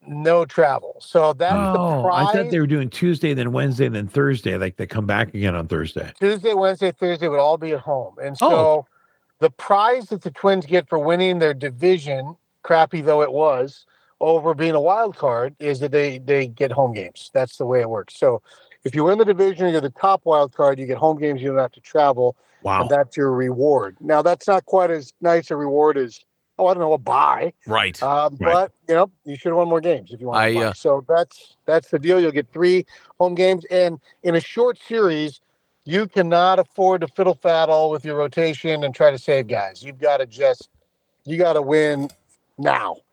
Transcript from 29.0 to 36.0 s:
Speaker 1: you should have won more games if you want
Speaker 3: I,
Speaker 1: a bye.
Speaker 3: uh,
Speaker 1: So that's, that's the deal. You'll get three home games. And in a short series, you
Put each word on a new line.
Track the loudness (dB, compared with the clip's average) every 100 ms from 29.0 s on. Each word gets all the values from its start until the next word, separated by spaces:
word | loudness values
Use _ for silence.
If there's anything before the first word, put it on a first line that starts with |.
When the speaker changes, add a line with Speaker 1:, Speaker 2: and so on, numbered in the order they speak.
| 0 _ -16
Speaker 1:
you | -10
should | -4
have | -2
won | 0
more | 0
games | 0 -4 -6
if | -14
you | -4
want | 0
Speaker 3:
I, | 0
Speaker 1:
a | 0
bye. | -2
Speaker 3:
uh, |
Speaker 1:
So | -2 -2 -2 0
that's, | 0 0 -8 -20 _ -2
that's | -2 0
the | -4
deal. | 2 2
You'll | 2
get | -2 -6
three | -2 2 2 -2 -14 _ _
home | -2 2
games. | 0 0 -2
And | 0 0 -2 _ _
in | -2 -2
a |
short | -2 -2 -2 -2
series, | -6 0 0 0 -4 -8 _ _ _ _
you | -4 -4